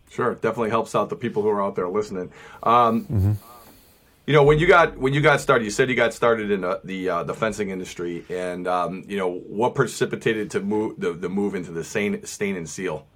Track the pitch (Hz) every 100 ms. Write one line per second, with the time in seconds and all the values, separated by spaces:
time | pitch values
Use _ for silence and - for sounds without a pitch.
0 | _ - 123 95 110 117 107 113 107 117
1 | 104 104 120 101 107 104 98 98 90 101
2 | 104 95 90 - - - 113 120 117 113
3 | - 113 98 104 - - - - _ _
4 | _ _ - 147 143 151 175 175 160 -
5 | 131 143 151 143 147 131 107 101 127 123
6 | 117 - 120 113 104 101 90 - 90 95
7 | 90 85 78 90 110 101 98 92 87 -
8 | 87 85 78 90 90 90 90 90 85 92
9 | - 98 92 90 - 98 120 - 120 -
10 | 117 104 117 107 95 104 98 107 110 -
11 | 92 85 92 98 101 92 82 82 78 110
12 | 101 101 - - 101 95 80 - 90 -
13 | -